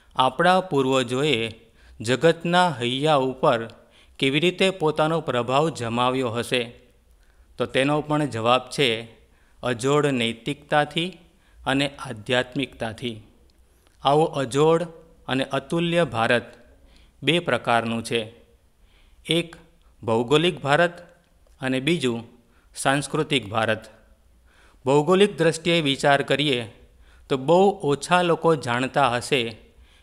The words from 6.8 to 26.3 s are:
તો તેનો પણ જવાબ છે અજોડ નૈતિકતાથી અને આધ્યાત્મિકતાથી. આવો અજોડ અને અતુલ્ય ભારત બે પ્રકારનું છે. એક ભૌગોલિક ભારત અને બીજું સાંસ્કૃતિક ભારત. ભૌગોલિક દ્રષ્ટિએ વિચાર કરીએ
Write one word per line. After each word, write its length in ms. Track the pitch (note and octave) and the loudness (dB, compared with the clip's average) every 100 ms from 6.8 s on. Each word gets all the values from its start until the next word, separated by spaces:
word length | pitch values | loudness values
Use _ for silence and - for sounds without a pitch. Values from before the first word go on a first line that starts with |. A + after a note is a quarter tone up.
| _ _ _ _ _ _ _ - | _ _ _ _ _ _ _ -8
તો 80 | A#2+ | -4
તેનો 360 | C#3 C3+ D3+ | 0 0 0
પણ 240 | D3 D3+ D3 | -2 -2 -2
જવાબ 360 | A2+ A2 B2+ - | -2 0 0 0
છે 380 | - C3+ A2+ A#2 - _ _ _ _ | -2 -2 -2 -8 -20 _ _ _ _
અજોડ 420 | B2 A#2+ C3 D3 C#3+ | -6 -2 0 2 2
નૈતિકતાથી 1120 | C3 A2+ A2+ - C#3+ - D3+ D3 E3 F3 F3+ - _ _ - - | 0 -2 -4 -8 -10 -2 0 0 -4 -8 -10 -20 _ _ -12 -4
અને 220 | C3+ C#3+ | -2 -2
આધ્યાત્મિકતાથી. 1300 | - C#3 A2+ G#2 B2 B2+ C#3+ C3 - A2+ A2 A#2+ G#2+ - _ _ _ _ _ _ _ | -6 -14 -12 -2 -2 0 -4 -6 -6 -10 -8 -10 -12 -18 _ _ _ _ _ _ _
આવો 200 | C#3 D3+ | 2 2
અજોડ 600 | D#3+ C#3+ C3+ C3+ D#3 E3 E3+ - - - - | 2 -2 -4 2 2 2 -2 -12 -20 -16 -4
અને 160 | C3 | -4
અતુલ્ય 600 | - C3+ - E3+ E3+ E3+ | -2 -4 -4 -4 0 0
ભારત 500 | D#3+ A2+ A#2 A#2+ A2+ - - - - - _ - | 0 0 2 2 -2 -18 -20 -20 -20 -20 _ -8
બે 160 | C3+ E3+ | 0 0
પ્રકારનું 640 | E3 A#2+ - A#2 A2+ A2+ | 2 -2 2 0 0 -4
છે. 300 | A2+ A#2 G#2+ - _ _ _ _ _ _ _ _ - | -4 -4 -4 -12 _ _ _ _ _ _ _ _ -2
એક 260 | E3 E3+ - - _ _ - | -2 -2 -10 -20 _ _ -12
ભૌગોલિક 580 | G#2 A2+ A#2+ D3+ E3+ D3+ | -2 0 2 2 2 -2
ભારત 380 | C3+ D3 F3 E3+ - _ _ _ _ - | 0 2 2 -2 -20 _ _ _ _ -10
અને 180 | C3 C3 | -4 -4
બીજું 440 | C3+ E3+ C3 A#2 A2 - _ _ _ - | -2 -2 -2 -4 -10 -20 _ _ _ -6
સાંસ્કૃતિક 720 | C#3+ C#3 D3 D3 - C#3+ G#2 | -2 -2 -2 -4 -2 -2 -2
ભારત. 360 | A2+ A2 G#2+ - - _ _ _ _ _ _ _ _ B2+ | -2 0 -2 -6 -20 _ _ _ _ _ _ _ _ 0
ભૌગોલિક 520 | C#3+ D3+ F#3+ G3+ C#3+ | 0 4 4 2 2
દ્રષ્ટિએ 440 | E3 D#3+ E3+ E3+ | 0 0 0 0
વિચાર 400 | D3 C3+ D3+ C#3 | 0 0 2 2
કરીએ 520 | C#3 | 2